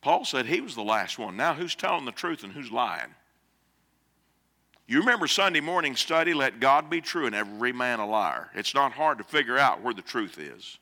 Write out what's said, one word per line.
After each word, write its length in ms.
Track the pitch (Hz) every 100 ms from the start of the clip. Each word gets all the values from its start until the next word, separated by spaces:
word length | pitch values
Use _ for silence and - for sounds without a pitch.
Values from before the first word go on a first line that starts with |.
Paul 240 | - 175
said 220 | 254 135 120
he 160 | 175
was 120 | 254
the 80 | 113
last 360 | 107 110 90 -
one. 180 | 107 92
Now, 180 | 151
who's 200 | 147 175
telling 320 | - 185 175 131
the 60 |
truth 300 | - 175 160
and 100 | 101
who's 180 | 147 127
lying? 420 | 113 117 82 60 - _ _ _ _ _ _ _ _ _ _ _ _ _ _ _ _ _
You 140 | 123
remember 280 | 214 240 160
Sunday 320 | - 196 165
morning 340 | 147 180 156
study, 380 | 123 - 160 165
"Let 260 | 165 135 117
God 300 | 127 143 156
be 120 | 165
true 240 | 160 175 135
and 80 |
every 380 | 104 104 104 120
man 280 | 123 123 120
a 60 | 104
liar." 440 | 110 92 62 85
It's 200 | - 104
not 180 | 139 139
hard 240 | 131 156 127
to 60 |
figure 340 | - 151 123 127
out 220 | 139 95
where 140 | 117
the 80 | 107
truth 360 | - 123 101 -
is. 400 | 76 62 - -